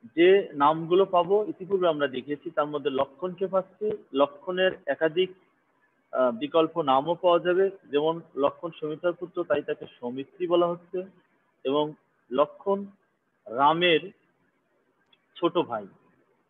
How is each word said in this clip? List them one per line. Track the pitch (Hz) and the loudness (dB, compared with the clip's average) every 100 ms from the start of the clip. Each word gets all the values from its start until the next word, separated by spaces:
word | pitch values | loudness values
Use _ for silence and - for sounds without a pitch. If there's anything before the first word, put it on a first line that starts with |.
| 120 160 | -6 4
যে | 180 196 - | 6 6 2
নামগুলো | 147 143 160 165 180 | 2 2 2 2 2
পাবো | 190 180 175 202 | 4 2 2 0
ইতিপূর্বে | 208 - 180 196 175 | 0 -8 -4 0 2
আমরা | 151 143 | 0 -2
দেখিয়েছি, | 127 123 143 170 | -4 -8 -8 -6
তার | 156 147 | -4 -4
মধ্যে | 147 139 | -2 -2
লক্ষণকে | 131 135 - 185 175 190 | -2 -4 -6 -8 -6 -4
পাচ্ছি। | 190 185 - 214 214 - | -2 -4 -6 -6 -6 -4
লক্ষণের | 135 143 - - 185 185 - - | 0 0 -2 -6 0 0 0 -6
একাধিক, | 135 160 160 185 - _ _ _ _ _ _ _ | -2 -2 0 -2 -4 _ _ _ _ _ _ _
আহ, | 127 127 | 0 0
বিকল্প | 117 147 165 160 165 | 0 0 2 2 0
নামও | 147 131 147 | 2 2 0
পাওয়া | 170 180 175 | 0 2 2
যাবে, | 175 180 196 190 - | 2 2 0 -2 -4
যেমন | 139 156 170 170 127 | -2 0 -2 -6 -2
লক্ষণ | 139 - 175 - | -2 -2 -12 -8
সৌমিত্রার | 151 151 175 | -10 -4 -4
পুত্র, | 170 175 175 | -4 -8 -6
তাই | 170 147 | -2 -2
তাকে | 147 151 151 - | -4 -8 -12 -12
সৌমিত্রী | 123 127 135 - 175 | -10 -10 -12 -8 0
বলা | 175 175 | 2 2
হচ্ছে, | 175 - 180 190 _ _ _ _ _ | -2 -8 -10 -10 _ _ _ _ _
এবং | 131 147 151 151 _ _ - | -2 -2 -2 -6 _ _ -6
লক্ষণ | 127 151 - 202 196 196 - _ _ _ _ - | -2 -2 -2 -4 -4 -4 -18 _ _ _ _ -8
রামের | 117 143 165 175 156 180 - _ _ _ _ _ _ _ _ _ _ _ - | 0 2 4 4 2 0 -18 _ _ _ _ _ _ _ _ _ _ _ -4
ছোট | 175 175 | -2 0
ভাই, | 139 113 95 _ _ _ _ _ | -2 -6 -10 _ _ _ _ _